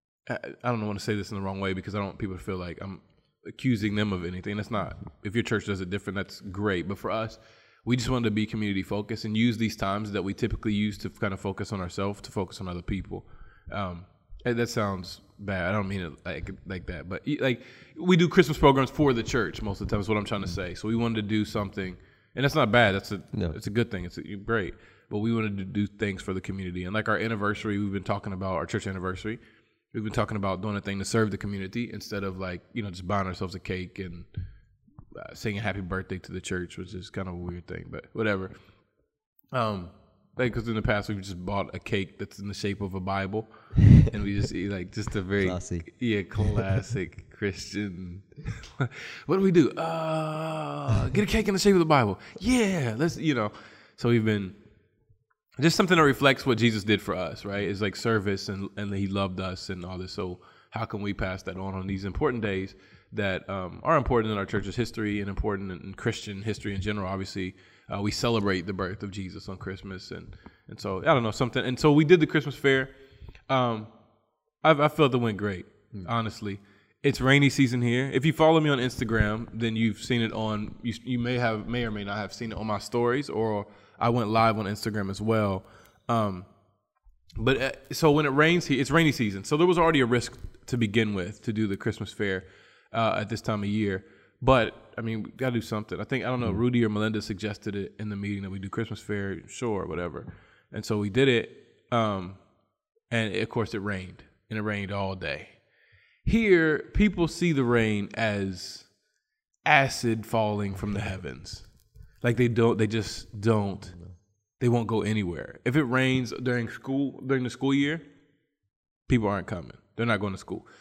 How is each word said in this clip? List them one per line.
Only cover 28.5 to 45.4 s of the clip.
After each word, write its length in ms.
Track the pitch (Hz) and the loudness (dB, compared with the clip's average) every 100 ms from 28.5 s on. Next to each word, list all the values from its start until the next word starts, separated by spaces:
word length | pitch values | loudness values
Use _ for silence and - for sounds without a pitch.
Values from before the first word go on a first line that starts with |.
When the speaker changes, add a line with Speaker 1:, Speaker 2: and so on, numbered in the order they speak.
Speaker 1:
our 120 | 90 85 | -2 -2
church 180 | 107 98 | -4 -4
anniversary. 520 | 95 92 92 107 117 - _ _ _ _ | -4 -4 -4 -6 -8 -12 _ _ _ _
We've 100 | 110 | -8
been 100 | 107 | -4
talking 240 | 117 104 107 | -2 -2 -2
about 240 | 98 92 | -2 -2
doing 160 | 104 101 | -4 -4
a 40 | |
thing 180 | 98 98 | -4 -6
to 60 | 95 | -2
serve 260 | 113 107 | 2 2
the 60 | 95 | 0
community 520 | 101 101 95 117 120 | -6 -6 -6 -6 -6
instead 320 | 101 - 101 | -8 -8 -6
of, 140 | 98 92 | -6 -6
like, 220 | 92 90 - | -8 -8 -10
you 80 | 117 | -8
know, 60 | 104 | -8
just 160 | 90 90 | -8 -2
buying 200 | 101 92 | -2 -2
ourselves 280 | 87 92 90 | -4 -6 -8
a 40 | |
cake 400 | - 92 90 - | -6 -6 -6 -10
and, 240 | 92 87 85 - - - _ _ _ - - - | -10 -12 -12 -10 -10 -14 _ _ _ -20 -20 -16
uh, 140 | - | -16
singing 280 | - 117 101 | -8 -6 -4
happy 200 | 101 98 | -4 -4
birthday 360 | 90 95 92 92 | -6 -6 -6 -8
to 120 | - | -8
the 80 | 90 | -12
church, 380 | - 92 87 - | -6 -6 -6 -10
which 160 | 90 | -12
is 160 | 92 - | -12 -10
kind 180 | - 92 | -10 -8
of 60 | |
a 40 | 87 | -8
weird 300 | 87 87 - | -8 -10 -10
thing, 180 | 82 82 | -12 -10
but 140 | 80 - | -14 -10
whatever. 380 | 101 110 98 92 - - _ _ _ _ _ _ _ _ | -4 0 0 -4 -12 -20 _ _ _ _ _ _ _ _
Um, 380 | 131 113 98 85 - _ _ _ - | -2 -2 -2 -8 -16 _ _ _ -2
like, 160 | 123 | -2
'cause 120 | 117 113 | -2 -2
in 60 | 110 | 0
the 60 | |
past 280 | 110 104 101 | 2 0 -2
we've 100 | 104 | -6
just 260 | 95 90 90 | -8 -8 -4
bought 300 | 101 85 90 | -4 -4 -8
a 40 | |
cake 380 | - 104 95 - | -4 -2 -2 -8
that's 220 | 98 - | -12 -10
in 80 | 101 | -10
the 60 | |
shape 260 | 98 104 101 | -6 -4 -4
of 140 | 98 | -6
a 80 | 95 | -6
Bible, 480 | 92 98 95 107 - - | -4 -2 -2 -4 -8 -14
Speaker 2:
<laughs> 140 | - - | -2 8
Speaker 1:
and 480 | - - - 107 | 12 12 12 4
we 100 | 101 101 | -2 -2
just 140 | - | -2
eat, 160 | 90 98 | -4 -4
like, 240 | 98 90 | -4 -6
just 200 | - 104 107 | -6 -4 -4
a 40 | |
very 260 | 92 101 | 0 2